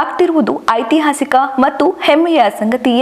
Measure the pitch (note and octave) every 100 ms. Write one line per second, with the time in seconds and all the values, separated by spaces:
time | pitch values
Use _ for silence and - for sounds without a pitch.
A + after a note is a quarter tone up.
0 | D#4+ - F4 D#4+ A3+ C#4+ - A3+ A#3+ D#4
1 | D4+ C4+ C4 B3+ C4+ C4+ C4+ - D4+ F#4
2 | F4 D4 E4+ D#4 G#3 - G#3+ B3 B3 A#3+